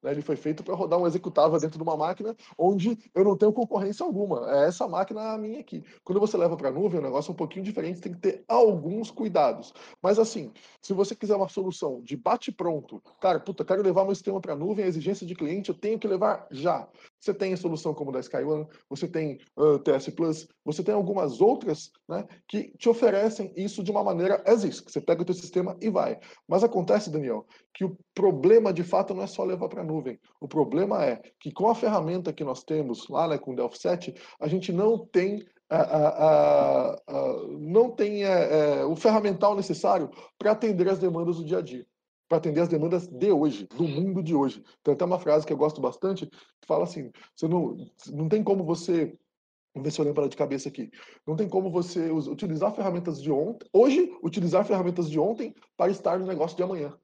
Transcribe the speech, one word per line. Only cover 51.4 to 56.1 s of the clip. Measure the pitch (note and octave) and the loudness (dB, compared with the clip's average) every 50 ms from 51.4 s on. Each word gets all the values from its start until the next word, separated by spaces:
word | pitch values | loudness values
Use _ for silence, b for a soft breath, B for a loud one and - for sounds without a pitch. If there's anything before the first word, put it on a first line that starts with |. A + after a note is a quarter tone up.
| G#3+ F#3 | -4 -2
como | F3+ F#3+ F#3+ F#3+ | 0 -2 -2 0
você | E3 F3+ F3 F3 - F#3 E3 E3 | -2 -2 -2 -2 -4 -4 -2 0
us-, | D#3+ D#3+ C#3+ C3+ | -2 -2 -2 -4
utilizar | C#3+ C#3 A3 F3+ D#3+ D3+ F3 G#3+ G#3+ | -6 -6 -6 -4 -2 0 -2 -2 -2
ferramentas | - G#3 G3 E3+ F3 F3 F3 D#3 C#3 | -2 -4 -2 -2 -4 -4 -6 -8 -6
de | C#3 D3+ | -2 -2
ontem, | D3 C3+ D#3 G3 A#3 - - _ | 0 0 0 -2 -6 -10 -14 _
hoje, | - F#3 A#3 C#4+ C4+ D#4+ F4+ F4 - - - | 6 6 8 8 6 4 2 2 -2 -6 -6
utilizar | G#3+ D#3 G#3 F3 F3 D3+ F#3 G#3 | -4 -2 0 0 2 2 2 2
ferramentas | G#3+ G#3+ F#3+ F3+ F3+ F3 F3+ E3+ D3+ | 2 0 0 0 0 0 -2 -4 -2
de | D3+ D#3 | 0 0
ontem | D3+ G3 A3+ A3 A3+ A3+ - b b b _ _ | 0 0 0 -4 -6 -10 -10 b b b _ _
para | E3+ F3+ | 0 0
estar | G3+ G3 - - | 0 0 0 -2